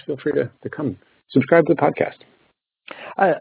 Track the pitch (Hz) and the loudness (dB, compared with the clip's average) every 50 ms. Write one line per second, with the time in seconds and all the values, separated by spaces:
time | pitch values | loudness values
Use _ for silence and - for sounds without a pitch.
0 | - - 147 135 - 151 143 143 131 117 - _ - - - - 151 127 92 - | -8 -10 -10 -4 -4 -2 -2 -2 -2 -4 -8 _ -14 -12 -8 -6 -6 -6 -6 -8
1 | _ _ _ _ _ _ - 135 123 - 170 170 156 151 160 - 151 151 - - | _ _ _ _ _ _ 0 0 4 6 4 4 6 4 2 2 0 0 0 0
2 | - - - - - _ _ _ _ _ _ _ _ _ _ _ _ - - - | -4 -4 -4 -10 -20 _ _ _ _ _ _ _ _ _ _ _ _ -20 -18 -16
3 | - - - - 196 185 151 - | -16 -12 -2 0 2 2 2 2